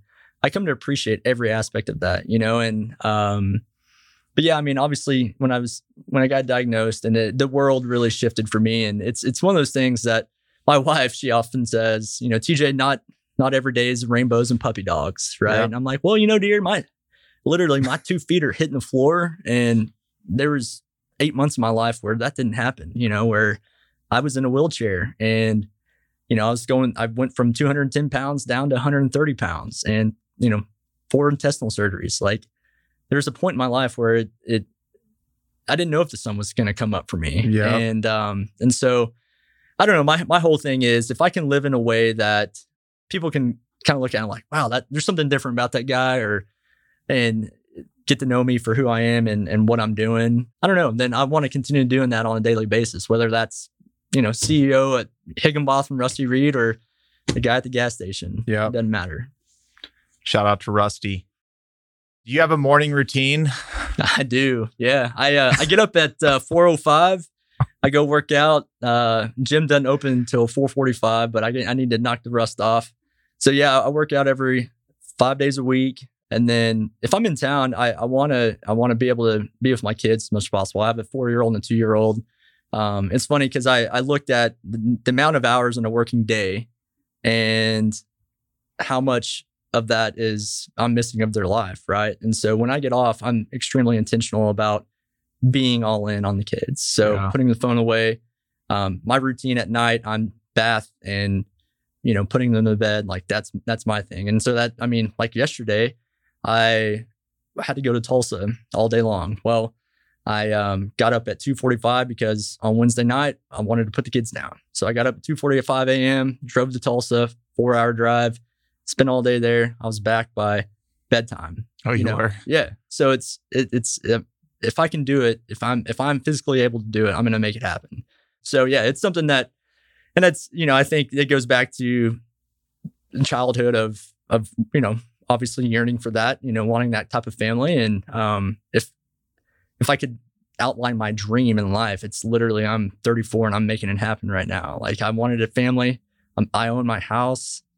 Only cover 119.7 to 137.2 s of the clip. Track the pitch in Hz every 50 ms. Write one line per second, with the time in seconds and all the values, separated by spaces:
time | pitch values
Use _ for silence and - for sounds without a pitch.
119.7 | 117 - 113 113 110 104 101 110 113 113 117 - - 107 104 104 104 101 95 -
120.7 | _ _ _ _ _ _ _ - 123 117 117 - - - - 85 87 - - -
121.7 | _ _ - - 120 104 101 113 107 110 110 107 101 - - 120 151 156 - -
122.7 | 104 - _ - - - 143 135 131 131 - - - - _ - - 131 131 -
123.7 | - 123 110 - - - - 107 113 110 - _ _ _ _ _ _ _ - 147
124.7 | - - 165 156 165 156 135 131 139 135 123 117 110 - _ - 107 - 117 120
125.7 | 127 120 - - 113 - 131 147 143 131 - 156 151 - - 139 135 127 123 123
126.7 | 117 113 107 110 107 107 110 101 87 - 117 113 113 110 107 107 104 117 - 92
127.7 | 85 - - - - 123 - _ _ _ _ _ _ _ - - - 135 127 131
128.7 | 135 127 110 127 139 - - 196 170 170 156 147 139 127 120 - _ _ _ _
129.7 | _ _ _ _ _ _ _ _ - 170 185 175 151 - - - - 170 165 143
130.7 | 135 135 139 - 160 151 135 131 135 139 143 139 143 135 120 120 131 123 131 -
131.7 | - - 127 123 123 123 117 113 113 117 - _ _ _ _ _ _ _ _ _
132.7 | _ _ - - _ _ _ _ - 131 135 - 139 123 127 127 120 123 120 123
133.7 | 120 110 110 110 107 - - - _ _ _ - - 113 104 - - - 113 -
134.7 | - 147 120 101 110 117 - _ _ _ _ - 123 120 123 117 - 131 123 120
135.7 | 113 117 117 120 120 117 120 117 110 113 113 123 135 - - 127 110 113 107 113
136.7 | 117 117 120 120 113 107 - - - 123